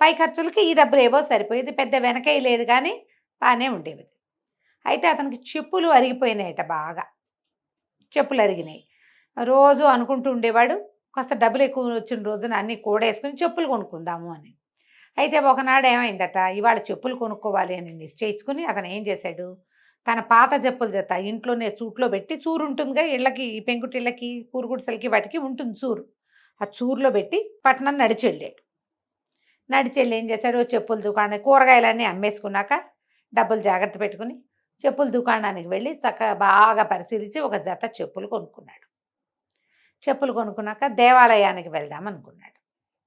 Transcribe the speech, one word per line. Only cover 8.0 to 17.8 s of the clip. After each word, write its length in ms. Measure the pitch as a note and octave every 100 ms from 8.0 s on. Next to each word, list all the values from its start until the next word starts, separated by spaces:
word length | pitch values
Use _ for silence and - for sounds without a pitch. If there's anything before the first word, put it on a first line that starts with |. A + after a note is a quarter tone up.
| _ D4
చెప్పులు 240 | C#4+ C4+
అరిగినాయి. 460 | G#3 F3+ D#3 D#3 _ _ _ _ _ -
రోజు 420 | A#3+ C4 C#4 C#4
అనుకుంటూ 460 | D4 B3 A#3 C4+ C4
ఉండేవాడు, 600 | B3 A3+ A3+ B3 F#4+ - _ _
"కాస్త 200 | - B3+
డబ్బులు 280 | A3+ A#3 C4
ఎక్కువ 320 | C4+ C4 A#3+
వచ్చిన 280 | A#3 A3+ A#3
రోజున 320 | G#3 G#3 A#3
అన్నీ 220 | G#3+ G#3+ A3+
కూడేసుకుని 580 | G#3+ G#3 A3 G#3+ C#4+ C#4+
చెప్పులు 240 | E4+ F4 D#4
కొనుక్కుందాము" 680 | A#3 G3+ E3 E3 E3+ E3+
అని. 200 | D#3+ D3 _ _ _ _ _ _ -
అయితే 220 | D4+ D4+
ఒకనాడు 480 | C#4 B3+ C4 C4 C4
ఏమైందట, 500 | A#3+ A#3+ F#3+ F3+ F#3+
ఇవాళ 420 | F#3 G3 A3+ A3+
చెప్పులు 360 | - - B3+
కొనుక్కోవాలి 600 | B3+ A3+ G#3 G#3+ G3 F3+
అని 160 | F3+